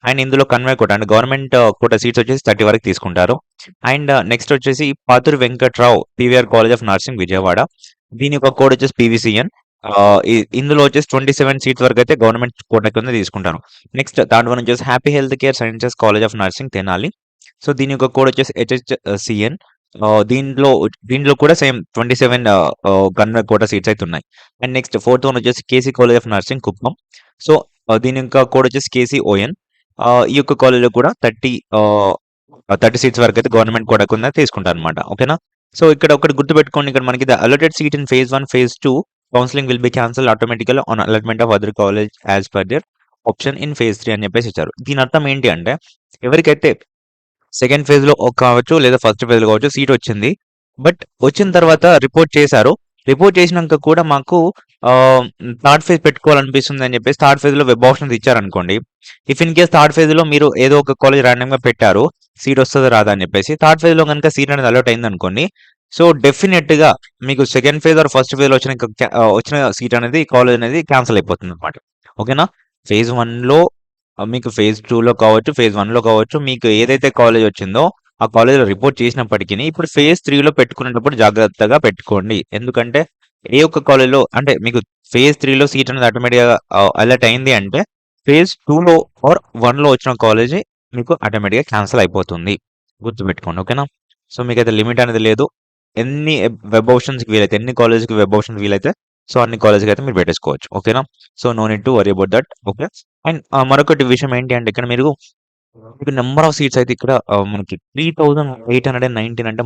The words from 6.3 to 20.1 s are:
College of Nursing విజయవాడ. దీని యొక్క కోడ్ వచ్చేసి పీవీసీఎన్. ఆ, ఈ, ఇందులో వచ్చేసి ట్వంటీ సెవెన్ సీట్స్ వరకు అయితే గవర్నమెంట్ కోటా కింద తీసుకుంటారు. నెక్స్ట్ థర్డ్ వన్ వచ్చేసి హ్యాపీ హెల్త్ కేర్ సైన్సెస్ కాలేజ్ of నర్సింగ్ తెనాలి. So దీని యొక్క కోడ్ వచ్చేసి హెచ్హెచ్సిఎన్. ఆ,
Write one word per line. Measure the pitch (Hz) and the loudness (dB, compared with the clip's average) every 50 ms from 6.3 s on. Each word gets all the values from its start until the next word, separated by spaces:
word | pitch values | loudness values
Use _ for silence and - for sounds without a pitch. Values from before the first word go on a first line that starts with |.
| 123 127 120 | 2 2 2
College | 104 - 113 113 113 120 | 2 2 2 4 2 0
of | 113 117 107 | 0 0 -2
Nursing | 98 95 - - 131 110 | -2 -2 -4 -6 -8 -8
విజయవాడ. | 90 87 92 95 95 92 87 101 131 185 _ _ _ - _ _ _ _ - | -6 -4 -4 -2 0 0 0 0 -2 -4 _ _ _ -20 _ _ _ _ -12
దీని | 113 131 - 147 | -8 -6 -4 -4
యొక్క | 143 135 135 | 0 0 0
కోడ్ | 131 - 135 135 131 | 2 4 4 4 4
వచ్చేసి | 127 131 135 - - | 2 0 -4 0 0
పీవీసీఎన్. | 123 117 113 113 - 117 104 107 131 208 _ _ _ _ _ _ - | 0 2 2 0 -2 0 -2 -2 -2 -4 _ _ _ _ _ _ -12
ఆ, | 101 101 101 101 101 104 95 - | -2 2 4 4 6 4 4 2
ఈ, | - 117 113 104 _ - | 2 0 0 0 _ -6
ఇందులో | 127 135 143 151 147 143 | -6 -2 0 2 2 2
వచ్చేసి | 139 - 147 151 _ | 2 2 -2 -4 _
ట్వంటీ | - 135 135 135 139 | -4 -2 -2 -2 0
సెవెన్ | - 143 135 135 135 | 0 0 0 0 -2
సీట్స్ | - 135 127 - 127 | -2 -4 -2 0 0
వరకు | 127 120 113 | 0 2 2
అయితే | 123 - 156 120 113 | 2 0 2 2 2
గవర్నమెంట్ | 113 113 117 123 123 - _ - _ | 2 2 0 -4 -8 -10 _ -8 _
కోటా | - 113 104 110 | -2 -2 -2 0
కింద | 107 113 110 127 | -4 -4 -6 -4
తీసుకుంటారు. | 123 113 98 - - 101 92 90 80 80 _ _ _ _ _ _ _ | -4 -4 -6 -6 -8 -8 -6 -6 -8 -8 _ _ _ _ _ _ _
నెక్స్ట్ | 127 139 - - - - - | -10 -10 -6 -2 -2 0 2
థర్డ్ | 120 117 120 120 | 2 2 2 0
వన్ | 120 123 | -4 -4
వచ్చేసి | 120 110 120 120 - | -2 -2 -2 -2 -2
హ్యాపీ | 135 123 127 _ 147 | -2 -2 -2 _ -2
హెల్త్ | 147 147 135 131 139 | -2 -2 -2 -2 -4
కేర్ | 127 - 135 131 | -2 -2 -2 -2
సైన్సెస్ | - 117 113 113 113 113 123 - | -2 -6 -6 -6 -6 -8 -8 -4
కాలేజ్ | _ - 110 104 107 110 | _ 0 0 2 2 0
of | 107 104 110 | -2 -2 -4
నర్సింగ్ | 101 92 90 - 131 131 | -4 -4 -4 -8 -12 -10
తెనాలి. | - 98 95 98 90 90 110 175 - _ _ _ _ _ _ _ _ _ - - | -8 -8 -6 -4 -4 -4 -6 -8 -12 _ _ _ _ _ _ _ _ _ -6 -6
So | 143 | -4
దీని | 127 135 135 139 | -4 -4 -6 -2
యొక్క | 127 127 | -2 -2
కోడ్ | 131 - 135 135 131 | -2 0 2 0 0
వచ్చేసి | 127 - 135 - - - | 2 -2 -4 -4 -4 -8
హెచ్హెచ్సిఎన్. | 120 107 131 127 _ - 131 - _ - 101 98 - - 113 104 104 113 151 196 _ _ _ _ _ _ _ - 104 | -4 -4 -4 -6 _ -8 -8 -8 _ -8 -8 -8 -6 -6 -4 -4 -4 -4 -6 -10 _ _ _ _ _ _ _ -4 -2
ఆ, | 107 | 2